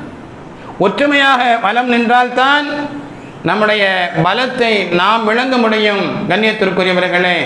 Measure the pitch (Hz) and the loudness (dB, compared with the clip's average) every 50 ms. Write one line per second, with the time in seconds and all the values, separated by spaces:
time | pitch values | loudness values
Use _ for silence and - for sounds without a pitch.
0 | - - - - - - - - - - - - - - - - 175 208 196 - | -12 -14 -14 -16 -16 -18 -18 -18 -18 -18 -18 -18 -16 -12 -4 0 0 0 2 2
1 | 285 294 285 285 277 269 269 247 254 240 233 233 233 196 220 240 254 247 240 240 | 0 2 2 2 4 4 4 2 2 2 2 2 0 0 0 0 0 2 2 2
2 | 240 220 240 247 247 247 240 247 254 277 285 285 294 294 294 294 285 285 - - | 2 4 4 2 2 2 2 0 2 2 2 2 0 -2 -4 -6 -6 -6 -8 -10
3 | - - - - - - - - - 165 180 208 214 208 214 214 202 190 190 185 | -12 -14 -16 -16 -16 -16 -14 -8 -4 -2 0 0 2 2 2 2 2 0 0 0
4 | 180 175 175 160 160 180 202 240 254 254 247 254 233 226 220 202 185 175 175 175 | -2 -2 0 0 0 2 2 0 -2 -2 -2 0 0 2 2 0 0 0 0 2
5 | 180 202 220 233 220 208 220 240 254 269 262 247 226 220 214 220 214 214 202 196 | 2 2 2 2 2 0 0 0 0 0 0 2 2 2 2 2 2 2 0 0
6 | 175 151 127 - - - 175 202 220 220 214 214 202 185 180 190 185 185 180 180 | -2 -2 -4 -4 -2 -2 0 0 0 0 0 0 0 0 0 0 0 0 2 0
7 | 180 180 170 180 180 180 175 165 139 | 0 0 0 0 0 0 0 0 -2